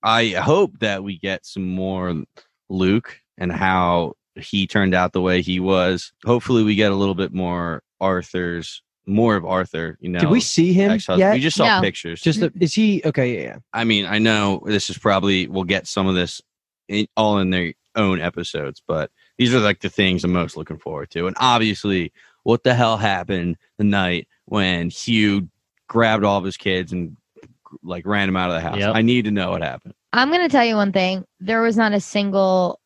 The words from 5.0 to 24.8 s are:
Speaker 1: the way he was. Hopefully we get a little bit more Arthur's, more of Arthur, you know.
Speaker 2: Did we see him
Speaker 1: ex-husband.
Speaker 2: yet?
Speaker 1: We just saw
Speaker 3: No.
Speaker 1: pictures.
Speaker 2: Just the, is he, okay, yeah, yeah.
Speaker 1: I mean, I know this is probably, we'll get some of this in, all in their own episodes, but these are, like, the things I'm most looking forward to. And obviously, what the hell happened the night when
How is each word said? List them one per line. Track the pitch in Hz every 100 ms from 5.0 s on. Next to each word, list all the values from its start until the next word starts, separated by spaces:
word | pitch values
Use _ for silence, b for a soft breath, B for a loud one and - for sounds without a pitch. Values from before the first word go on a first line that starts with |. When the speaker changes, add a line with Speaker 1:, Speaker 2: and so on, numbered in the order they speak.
| 90
Speaker 1:
the | 95
way | 92 90
he | 90 90
was. | 92 95 90 90 - _ -
Hopefully | 120 - 123
we | 107 104
get | 107
a | 98
little | 98 92
bit | 95
more | 92 90 87 85 78 _ _
Arthur's, | 95 92 90 92 87 85 82 - _ _ -
more | 101 117 104
of | 85
Arthur, | 92 90 80 82 80
you | 90
know. | 90
Speaker 2:
Did | -
we | 214
see | - - 170
him | 180 196
Speaker 1:
ex-husband. | 214 - 185
Speaker 2:
yet? | 190
Speaker 1:
We | 220
just | 151 160
saw | 165 202
Speaker 3:
No. |
Speaker 1:
pictures. | 101 - 85 85
Speaker 2:
Just | - 165
the, | 170 -
is | 170 -
he, | 220 196 160
okay, | 143 123 113
yeah, |
yeah. | 62 - _
Speaker 1:
I | 117
mean, | 117 104 90
I | 107
know | 113 107 101 95 -
this | 107 -
is | -
probably, | 110 98 98 95 90
we'll | 95
get | 90 95 -
some | - 95
of |
this | 92 87 - _ _ _ _ _
in, | 101 107 -
all | 110 104
in | 92
their | 92 87 - _ -
own | 104 92
episodes, | 87 87 85 80 71 67 _
but | 80 73 _ _ _
these | 123 123
are, |
like, | 104 101
the | 98
things | - 98 92
I'm | 90
most | 90 80 -
looking | 78 78
forward | - 78 71
to. | 82 90
And | -
obviously, | 127 120 110 98 107 95 82 b b b
what | - 117
the | 127 120
hell | 120 110
happened | 107 95 85 95 87 85 _ _
the | 104
night | 101 90 87 - _ _
when | 104 95 87